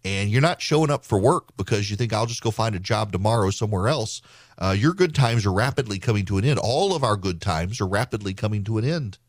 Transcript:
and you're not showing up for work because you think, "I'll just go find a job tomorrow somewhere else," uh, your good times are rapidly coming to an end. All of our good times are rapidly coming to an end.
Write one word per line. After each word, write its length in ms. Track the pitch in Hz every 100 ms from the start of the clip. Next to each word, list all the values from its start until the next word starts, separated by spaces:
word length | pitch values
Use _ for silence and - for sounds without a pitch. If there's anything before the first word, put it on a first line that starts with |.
| 98
and 240 | 98 101
you're 120 | 117
not 200 | 156 180
showing 280 | - 156 156
up 160 | 143 -
for 140 | 104
work 360 | 110 175 - -
because 360 | - 104 101
you 40 | 104
think, 160 | 120
"I'll 120 | 107 117
just 160 | 120
go 100 | 117
find 240 | - 113 98
a 40 |
job 320 | 95 107 104
tomorrow 400 | 90 104 113 98
somewhere 380 | 98 107 104 104
else," 320 | 147 113 - - - - -
uh, 180 | 95 95
your 160 | 139
good 200 | 185 180
times 320 | 151 123 113 101
are 80 |
rapidly 460 | 95 127 143 120 98
coming 260 | - 104 95
to 120 | 95
an 80 | 123
end. 140 | 131
All 360 | 104 135 196 170
of 80 |
our 140 | 127 104
good 240 | 92 85
times 380 | 98 80 87 113
are 80 | 98
rapidly 460 | 101 123 110 101
coming 300 | 95 107 107
to 140 | 101 110
an 80 | 120
end. 320 | 170 117 -